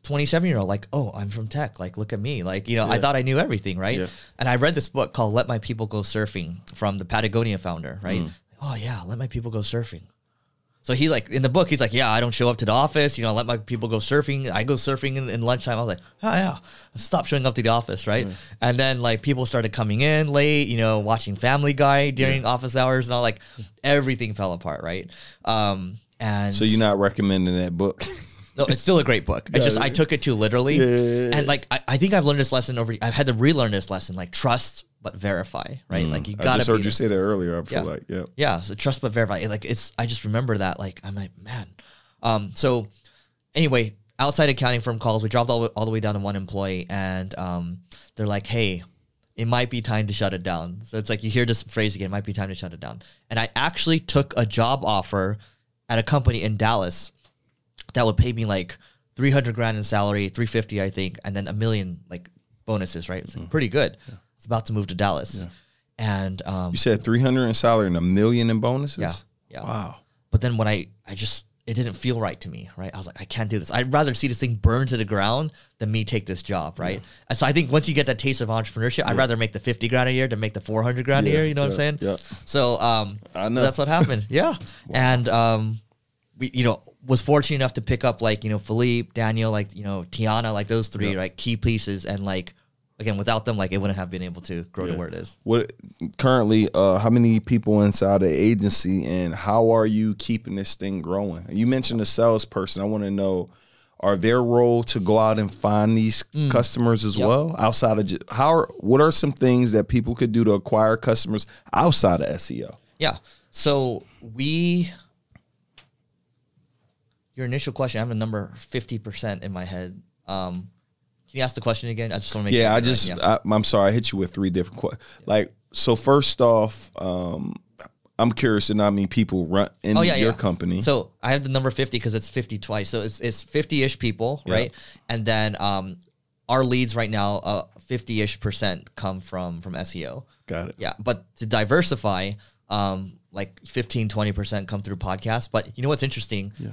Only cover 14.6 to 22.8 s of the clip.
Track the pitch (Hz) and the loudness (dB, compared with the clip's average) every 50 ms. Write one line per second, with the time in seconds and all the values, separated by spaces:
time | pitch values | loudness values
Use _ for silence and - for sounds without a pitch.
14.6 | 120 131 143 127 - 139 135 131 - 139 131 135 135 120 98 117 117 120 127 - | 0 0 0 0 0 -2 -2 -2 -2 -4 -2 -4 -4 -4 -4 0 0 0 0 0
15.6 | - - 117 110 120 110 87 85 - - _ _ - 220 - 180 190 170 - - | 0 -2 -2 -2 -2 -2 -4 -6 -8 -20 _ _ -2 0 0 2 0 0 -4 -8
16.6 | - - - - - _ _ 120 - - - 156 135 - 147 139 127 131 117 123 | -16 -20 -20 -20 -20 _ _ -8 -4 0 0 0 0 0 -2 0 0 0 0 2
17.6 | 107 113 113 117 113 - 95 - - 107 104 120 117 98 90 - - - - - | 2 2 2 2 0 -4 -8 -6 -2 -2 0 0 -2 -4 -8 -12 -16 -20 -6 -2
18.6 | 117 120 123 127 135 135 131 123 120 117 113 110 - 143 135 127 127 120 - 120 | 0 2 2 2 2 2 0 0 0 0 0 0 0 0 0 0 0 -2 0 0
19.6 | 110 110 104 - 110 104 104 113 143 151 156 151 156 147 143 143 143 151 151 147 | -2 0 -2 -2 0 0 2 2 2 4 4 2 2 2 2 2 4 4 4 2
20.6 | 143 107 117 113 113 110 110 107 104 107 113 110 - 104 98 98 - 120 135 143 | 2 0 0 0 2 2 2 0 0 0 0 0 -2 -6 -6 -2 0 2 2 2
21.6 | 143 143 139 135 147 139 139 139 143 143 131 120 135 135 135 135 120 110 127 123 | 2 0 2 2 4 4 4 4 2 0 0 0 2 2 2 0 0 -2 -2 -2
22.6 | 127 123 113 131 | -4 -2 0 0